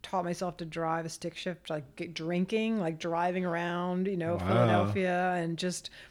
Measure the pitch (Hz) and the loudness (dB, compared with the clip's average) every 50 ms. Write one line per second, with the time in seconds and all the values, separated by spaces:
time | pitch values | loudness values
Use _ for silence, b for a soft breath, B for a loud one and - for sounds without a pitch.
0 | - - - 190 170 170 175 165 196 175 165 - 170 160 151 165 165 160 165 165 | -10 -4 -2 -2 0 0 -2 -2 -4 -4 -6 -6 -10 -8 -6 -4 -2 0 0 -2
1 | 165 165 160 - - 170 165 - - 190 175 160 - - 165 151 143 - - - | -2 -4 -8 -6 -8 -8 -8 -6 -6 -6 -6 -6 -6 -6 -6 -6 -6 -8 -10 -10
2 | 175 175 160 - 160 165 175 175 185 185 226 220 220 226 226 220 180 160 165 156 | -10 -8 -8 -6 -4 0 2 2 2 2 2 0 0 2 0 0 0 0 -2 -2
3 | - 170 165 165 175 180 180 185 185 180 170 170 170 170 175 175 180 180 180 180 | -2 -2 0 2 2 2 2 0 0 0 0 0 0 0 0 0 0 0 0 0
4 | 185 196 202 175 165 165 175 - 90 92 107 117 120 117 107 104 101 101 104 - | 0 0 0 0 0 0 0 0 2 4 4 6 6 6 6 4 4 4 2 2
5 | 185 180 180 180 180 185 180 175 170 165 165 165 185 180 175 - - - B B | 2 2 2 2 2 2 2 0 0 -2 -2 -2 -2 -2 -2 -4 -8 -12 B B
6 | B B | B B